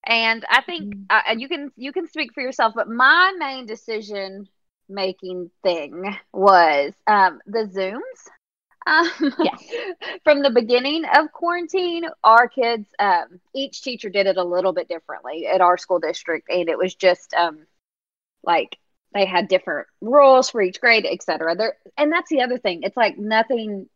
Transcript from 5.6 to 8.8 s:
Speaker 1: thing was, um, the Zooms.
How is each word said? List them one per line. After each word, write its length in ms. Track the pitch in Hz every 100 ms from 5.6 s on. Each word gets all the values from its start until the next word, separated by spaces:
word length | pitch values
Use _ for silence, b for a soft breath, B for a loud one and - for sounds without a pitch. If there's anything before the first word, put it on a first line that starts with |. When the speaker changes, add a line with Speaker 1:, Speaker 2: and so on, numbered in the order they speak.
Speaker 1:
thing 540 | 190 170 143 165 190 202 _
was, 600 | - 196 185 165 143 143 - -
um, 320 | 208 190 156 -
the 200 | 226 214
Zooms. 360 | 190 190 233 494 494 - _ _ _ _ _